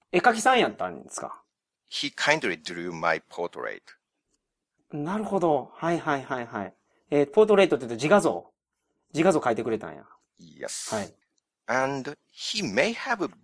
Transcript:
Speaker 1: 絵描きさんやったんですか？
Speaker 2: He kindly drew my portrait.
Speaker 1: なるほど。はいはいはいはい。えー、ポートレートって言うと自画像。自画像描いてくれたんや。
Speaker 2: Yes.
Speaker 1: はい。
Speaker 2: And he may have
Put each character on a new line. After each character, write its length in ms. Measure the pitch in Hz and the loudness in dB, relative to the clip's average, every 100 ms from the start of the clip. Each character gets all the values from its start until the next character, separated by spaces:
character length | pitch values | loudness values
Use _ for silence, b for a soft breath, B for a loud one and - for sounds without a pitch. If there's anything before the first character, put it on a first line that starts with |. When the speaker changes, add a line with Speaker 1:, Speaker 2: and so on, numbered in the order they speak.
| _ | _
Speaker 1:
絵 60 | 180 | 0
描 140 | 175 | 2
き 80 | 226 | 2
さ 120 | - | 4
ん 60 | 254 | 4
や 80 | 147 | 2
っ 60 | 101 | -2
た 140 | 90 | -8
ん 140 | 82 | -10
で 60 | - | -14
す 100 | - | -14
か？ 200 | - - _ _ _ _ _ | -12 -14 _ _ _ _ _
Speaker 2:
He 240 | - 147 | -8 -8
kindly 480 | - 143 151 127 82 | -2 0 2 0 -4
drew 300 | - 87 87 | -8 -10 -8
my 280 | 82 82 80 - | -2 0 0 -2
portrait. 520 | - 87 - 58 50 - _ _ _ _ _ _ _ _ _ _ | -8 -8 -8 -12 -12 -18 _ _ _ _ _ _ _ _ _ _
Speaker 1:
な 260 | 151 147 208 | -8 -6 -6
る 60 | |
ほ 160 | 208 196 | -2 4
ど。 320 | 170 147 123 - | 4 4 0 -4
は 180 | 165 | -2
い 60 | 170 | 0
は 180 | 160 139 | 0 -2
い 60 | |
は 180 | 123 131 | -2 -6
い 40 | 117 | -6
は 180 | 113 | -6
い。 100 | 95 - _ _ _ | -8 -10 _ _ _
え 120 | 147 | 2
ー、 80 | 143 | 4
ポ 120 | - | 4
ー 20 | 214 | 6
ト 100 | 202 | 6
レ 100 | 185 | 6
ー 20 | |
ト 80 | 147 | 2
っ 40 | |
て 60 | 127 | -2
言 20 | |
う 40 | |
と 40 | 117 | -4
自 120 | 147 | 4
画 100 | 202 | 4
像。 300 | 160 90 - _ _ _ _ _ _ | 4 -2 -6 _ _ _ _ _ _
自 100 | 143 | 2
画 80 | 170 | 4
像 80 | 156 | 4
描 140 | 127 | 2
い 20 | 113 | 0
て 80 | |
く 60 | 117 | -2
れ 80 | 110 | -4
た 100 | 85 | -6
ん 40 | 73 | -16
や。 80 | - - _ _ | -20 -20 _ _
Speaker 2:
Yes. 560 | 82 71 65 - - 110 | -20 -16 -12 -10 -8 -6
Speaker 1:
は 80 | |
い。 100 | 98 - _ _ _ _ - | -8 -14 _ _ _ _ -6
Speaker 2:
And 500 | 123 135 139 131 147 _ | -2 -2 -4 -8 -12 _
he 300 | - - 220 | -14 -10 -6
may 300 | 226 190 180 | -2 0 0
have 360 | 233 - 233 156 - | -2 -6 -4 -4 -8